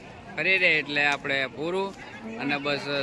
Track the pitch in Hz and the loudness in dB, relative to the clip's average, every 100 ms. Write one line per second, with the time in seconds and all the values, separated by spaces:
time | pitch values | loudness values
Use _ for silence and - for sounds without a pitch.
0 | - - - - 165 190 180 156 139 147 | -18 -16 -10 -2 2 6 6 4 2 2
1 | 143 143 143 139 131 123 160 190 196 - | 2 2 0 0 0 -2 -2 -2 -2 -6
2 | - - - - 139 143 143 143 139 143 | -14 -14 -10 -6 -2 -2 0 -2 -2 -2